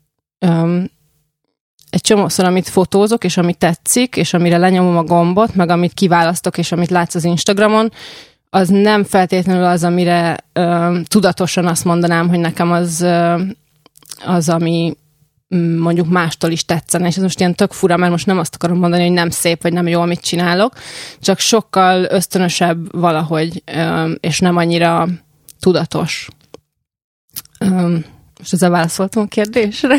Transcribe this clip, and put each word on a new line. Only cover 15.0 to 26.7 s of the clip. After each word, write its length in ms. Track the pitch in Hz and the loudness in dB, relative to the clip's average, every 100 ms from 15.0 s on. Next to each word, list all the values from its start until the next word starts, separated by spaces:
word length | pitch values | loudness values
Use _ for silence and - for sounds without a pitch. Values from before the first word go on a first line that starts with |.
| _ _ _ _ - | _ _ _ _ -6
mm, 240 | 180 170 165 | -2 0 0
mondjuk 300 | 170 170 165 | 0 0 0
mástól 420 | 180 165 - 165 | 0 0 -2 -4
is 140 | 165 | -4
tetszene. 420 | - 165 - 175 175 | -4 -4 -2 -2 0
És 100 | 190 | -2
ez 60 | |
most 160 | 190 - | -2 0
ilyen 140 | 180 | -2
tök 180 | 175 202 | 0 -2
fura, 240 | - 180 175 | 0 0 2
mert 140 | 180 | 2
most 160 | 170 202 | 0 0
nem 120 | 185 | -2
azt 160 | 160 | -2
akarom 240 | - 170 180 | -4 -2 0
mondani, 240 | 175 175 | 0 2
hogy 100 | 175 | 2
nem 180 | 175 170 | 2 0
szép, 320 | - 175 165 | -2 -2 -2
vagy 100 | 175 | -2
nem 140 | 170 170 | -2 0
jó, 120 | 170 | 0
amit 200 | 170 175 | 0 -4
csinálok, 520 | - 170 175 180 233 - - - - - | -4 -2 0 0 0 -4 -18 -18 -18 -6
csak 180 | - 190 | -2 0
sokkal 640 | - 226 - 190 185 185 | 2 0 0 2 2 2
ösztönösebb 920 | 185 196 - 190 180 - 175 170 160 175 | 0 -2 -2 -2 -2 0 -2 -2 -6 -2
valahogy, 600 | 170 156 160 160 165 180 | 0 0 -2 -2 -4 -6
ö, 460 | - 151 165 165 160 - | -8 -4 -2 -2 -4 -4
és 180 | 165 147 | -4 0
nem 180 | 180 175 | 2 2
annyira 520 | 170 170 170 170 170 170 _ _ - - | 0 2 2 0 -2 -4 _ _ -20 -2
tudatos. 680 | 190 165 160 - 165 - - - _ - _ | 0 2 0 -4 -6 -8 -12 -20 _ -20 _